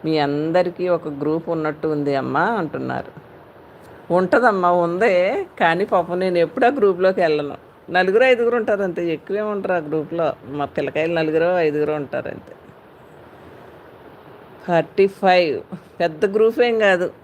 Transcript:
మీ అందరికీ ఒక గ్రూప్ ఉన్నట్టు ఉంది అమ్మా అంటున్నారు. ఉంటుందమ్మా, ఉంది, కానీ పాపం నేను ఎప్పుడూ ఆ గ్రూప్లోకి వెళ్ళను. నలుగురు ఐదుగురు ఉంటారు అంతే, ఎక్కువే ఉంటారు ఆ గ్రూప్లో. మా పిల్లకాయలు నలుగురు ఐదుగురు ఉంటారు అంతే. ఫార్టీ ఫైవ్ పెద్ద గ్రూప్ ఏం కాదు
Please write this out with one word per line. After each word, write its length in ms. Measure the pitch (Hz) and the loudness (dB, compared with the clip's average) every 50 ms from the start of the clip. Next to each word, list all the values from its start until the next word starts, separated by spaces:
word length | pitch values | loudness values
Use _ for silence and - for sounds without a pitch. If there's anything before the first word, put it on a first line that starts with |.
| - | -2
మీ 120 | 160 160 | -2 0
అందరికీ 680 | 151 143 143 143 147 151 160 165 180 180 180 175 - 180 | 0 0 0 -2 -2 -2 0 0 0 0 0 -4 -4 -2
ఒక 200 | 180 175 165 165 | -2 -2 -2 -2
గ్రూప్ 420 | 156 143 139 147 151 156 165 160 175 | -8 -8 -4 -4 -2 -2 -2 -4 -4
ఉన్నట్టు 380 | 170 160 156 151 147 156 156 | -6 -4 -4 -4 -6 -4 -4
ఉంది 280 | 160 151 147 143 143 139 | -2 -2 -2 -2 -2 -2
అమ్మా 260 | 135 127 131 131 147 | -2 -2 -2 0 0
అంటున్నారు. 720 | 170 208 233 208 170 143 - 135 131 127 127 131 - - - - - - - - - - - - - - - - - - - - - - 165 | 0 0 0 -2 -4 -4 -6 -8 -6 -6 -6 -8 -8 -12 -18 -20 -20 -20 -20 -20 -20 -20 -20 -20 -20 -20 -20 -20 -20 -20 -20 -20 -6 0 0
ఉంటుందమ్మా, 580 | 180 185 180 - 247 240 240 202 190 180 175 | 0 2 2 2 4 4 2 2 2 2 2
ఉంది, 720 | 175 175 170 170 170 180 220 220 185 180 180 196 254 403 381 | 2 2 2 0 0 0 2 2 2 2 2 0 -2 -4 -6
కానీ 420 | - - - 196 165 165 175 202 | -8 -4 0 2 2 2 0 -2
పాపం 340 | 214 220 185 170 175 175 180 | 0 0 0 0 0 -4 -2
నేను 180 | 185 185 175 | -2 0 2
ఎప్పుడూ 300 | 175 165 165 - 262 233 | 2 0 0 0 0 2
ఆ 20 | 240 | 2
గ్రూప్లోకి 520 | 285 277 202 196 185 175 190 190 190 190 | 2 4 2 2 2 2 0 0 2 2
వెళ్ళను. 360 | 175 160 151 147 143 143 - - - - - - - - | 0 2 0 0 -2 -6 -10 -12 -18 -20 -20 -20 -14 -2
నలుగురు 320 | 165 180 185 185 190 226 254 | 0 0 2 2 4 4 4
ఐదుగురు 320 | 262 254 226 233 233 240 | 4 4 4 2 0 0
ఉంటారు 280 | 240 214 247 214 196 202 | 0 0 0 0 0 0
అంతే, 240 | 185 165 175 175 | -4 -2 -4 -2
ఎక్కువే 340 | 170 160 151 - - 196 208 | -4 -4 -6 -6 -6 -6 -4
ఉంటారు 320 | 214 214 208 202 190 190 185 | -4 -4 -6 -4 -2 -2 -2
ఆ 140 | 170 151 | -2 -2
గ్రూప్లో. 460 | 151 151 160 147 - 165 170 165 151 - - - | -4 -4 -4 -4 -4 -4 -2 -2 -2 -2 -6 -12
మా 200 | 123 139 147 143 | -12 -6 -6 -6
పిల్లకాయలు 480 | - - - 143 - - 151 160 165 170 | -4 -4 -6 -6 -4 -2 -2 -2 0 0
నలుగురు 320 | 165 160 156 156 160 165 | 0 -2 0 0 2 2
ఐదుగురు 460 | 175 180 180 165 151 143 151 151 151 | 2 2 2 0 0 0 0 -2 -2
ఉంటారు 360 | 151 151 143 127 - 131 - | -2 -4 -6 -6 -8 -8 -8
అంతే. 280 | - - - - - - - - - - - - - - - - - - - - - - - - - - - - - - - - - - - - - - - - - - - - - - - - | -8 -12 -12 -16 -20 -20 -20 -20 -20 -20 -20 -20 -20 -20 -20 -20 -20 -20 -20 -20 -20 -20 -20 -20 -20 -20 -20 -20 -20 -20 -20 -20 -20 -20 -20 -20 -20 -20 -20 -20 -20 -20 -20 -20 -20 -20 -14 -4
ఫార్టీ 400 | - 175 165 151 - - - 196 | 0 0 0 0 0 2 2 2
ఫైవ్ 540 | 196 196 - 202 190 180 180 175 156 127 92 - - - - - - - - | 2 2 0 2 4 4 4 4 2 -2 -4 -8 -12 -18 -18 -18 -20 -6 -4
పెద్ద 260 | 170 175 160 151 220 | -4 -4 0 -2 -2
గ్రూప్ 360 | 196 196 214 220 226 226 - | 0 2 2 2 2 4 2
ఏం 180 | 240 240 226 220 | 2 2 2 2
కాదు 320 | 214 202 185 175 180 - - - | 4 4 4 2 0 -4 -6 -10